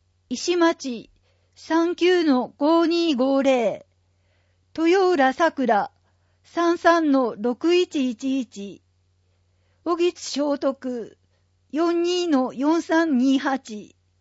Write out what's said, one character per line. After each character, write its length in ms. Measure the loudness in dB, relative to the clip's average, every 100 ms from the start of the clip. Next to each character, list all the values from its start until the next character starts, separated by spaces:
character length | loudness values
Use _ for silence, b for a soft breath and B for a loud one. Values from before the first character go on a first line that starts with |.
| _ _ -12
石 260 | -8 -4 0
町、 540 | 0 0 -6 -10 -14 _ _ _ _ _
三 400 | -4 0 0 0
九 280 | 2 2
の 300 | 2 0 -2 -2
五 260 | 2 2 2
二 300 | 0 0 0
五 260 | 0 0
零。 460 | 2 2 0 -4 -10 _ _ _ _ _ _ _ _ -2
豊 320 | 2 2 2
浦 240 | 2 2
さ 180 | 2 0
く 140 | 0 0
ら、 240 | 0 -2 _ _ _ _ _
三 340 | _ -2 0 2
三 340 | 2 2 4
の 240 | 2 0 -2
六 400 | -4 -2 0 2
一 360 | 0 -2 -4
一 280 | -4 -4 -4
一。 440 | -6 -12 -16 -16 _ _ _ _ _ _ _ _ _ _
小 140 | -6 0
木 160 | 0
津 160 | -2 -6
正 300 | -4 -2 -2
徳、 580 | -2 -4 -6 -8 -10 -16 _ _ _ _ _
四 320 | -2 0 0
二 240 | 0 -2 0
の 260 | 0 0
四 300 | -2 0 0
三 340 | 0 0 2 2
二 220 | 2 0
八。 560 | 0 -6 -8 -16 -16 _ _ _